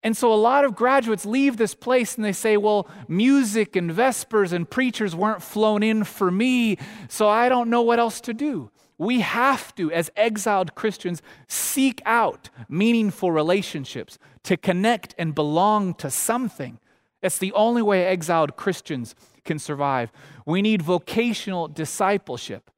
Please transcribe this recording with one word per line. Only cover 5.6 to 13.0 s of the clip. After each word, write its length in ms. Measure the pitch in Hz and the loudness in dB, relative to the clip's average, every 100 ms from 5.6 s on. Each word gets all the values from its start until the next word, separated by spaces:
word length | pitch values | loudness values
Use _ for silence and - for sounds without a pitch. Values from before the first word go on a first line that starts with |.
| 214 208 | 2 2
in 200 | 214 220 | 2 0
for 260 | 208 - 190 | -2 -2 0
me, 480 | 180 247 254 233 196 - 220 160 | 2 2 2 0 -2 -6 -16 -14
so 180 | - 214 | 0 2
I 220 | 214 240 | 4 4
don't 180 | 254 233 | 2 2
know 140 | 240 | 2
what 160 | 233 233 | 2 2
else 240 | 233 214 | 2 -2
to 100 | - | -10
do." 380 | 226 294 226 113 _ _ _ | -6 -4 -4 -8 _ _ _
We 220 | 180 247 | 0 0
have 540 | 180 233 262 262 - | 0 0 0 0 -4
to, 180 | - 165 | -6 -2
as 180 | 165 170 - | -2 -4 0
exiled 580 | 226 214 208 196 180 | 0 0 -2 0 -2
Christians, 460 | - 220 202 185 170 - - _ | -4 -6 -4 -8 -8 -12 -20 _
seek 520 | - - - 269 - - | -8 -4 0 0 0 0
out 420 | 233 208 - - - 113 | 2 2 -2 -16 -20 -8
meaningful 640 | 151 214 233 | 0 2 4